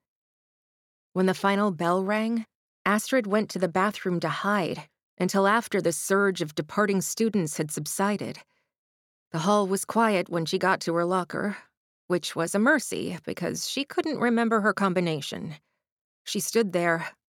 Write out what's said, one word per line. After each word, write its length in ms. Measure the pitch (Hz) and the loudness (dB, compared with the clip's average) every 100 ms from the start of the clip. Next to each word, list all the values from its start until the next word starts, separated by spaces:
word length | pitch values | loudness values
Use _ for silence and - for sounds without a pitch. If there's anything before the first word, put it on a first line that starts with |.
| _ _ _ _ _ _ _ _ _ _ _ | _ _ _ _ _ _ _ _ _ _ _
When 140 | 180 185 | 0 2
the 60 | 185 | 2
final 360 | 196 196 208 | 2 2 2
bell 320 | 160 170 180 | 0 0 2
rang, 440 | 190 214 220 233 220 _ _ _ - | 0 -2 -2 -4 -6 _ _ _ 0
Astrid 420 | 214 - 262 202 | 0 2 0 2
went 240 | 208 208 | 0 0
to 80 | 180 | -2
the 80 | 180 | 0
bathroom 520 | 185 202 202 190 175 | 2 0 0 -2 -2
to 80 | 160 | -2
hide 600 | 147 196 208 165 - - _ _ - | -2 -2 0 -2 -4 -12 _ _ -4
until 260 | 180 196 196 | 0 2 4
after 340 | 220 - 202 | 4 2 0
the 120 | 170 | 0
surge 500 | 165 - 196 202 185 | -2 0 2 2 0
of 140 | 156 - | -4 -6
departing 460 | 151 - 208 190 | -4 0 2 2
students 560 | 170 - 226 208 156 - | 0 0 0 0 -2 -2
had 120 | 156 | -4
subsided. 720 | - 151 - 196 202 117 - - _ _ _ _ _ _ _ _ | -6 -6 -2 0 -2 -6 -12 -16 _ _ _ _ _ _ _ _
The 80 | 165 | -2
hall 280 | 170 208 196 | 2 4 2
was 180 | 196 - | 0 -2
quiet 440 | 220 226 196 180 | 2 2 2 0
when 160 | 170 160 | -2 0
she 120 | 185 | 0
got 220 | 180 185 | 2 2
to 140 | - 165 | 0 0
her 100 | 175 | 2
locker, 520 | 185 175 - 202 190 - _ _ _ - | 0 -2 -4 -4 -6 -12 _ _ _ -4
which 280 | 180 - - | -2 -2 -4
was 200 | 165 202 | -2 2
a 40 | |
mercy 600 | 226 302 - 82 170 170 - | 4 4 0 -6 -6 -6 -8
because 420 | - 175 170 - | -6 -4 -4 -6
she 160 | - | -6
couldn't 360 | 277 - 320 285 | -4 -4 -2 0
remember 420 | 240 233 233 226 | 2 2 2 2
her 120 | 208 | 2
combination. 800 | 190 196 180 175 156 - - - 156 _ _ _ _ _ _ | 2 2 2 0 -2 -6 -8 -10 -12 _ _ _ _ _ _
She 160 | - 208 | -8 -6
stood 320 | - 226 214 | -2 0 0
there, 380 | 175 170 165 165 - | 2 2 0 -2 -12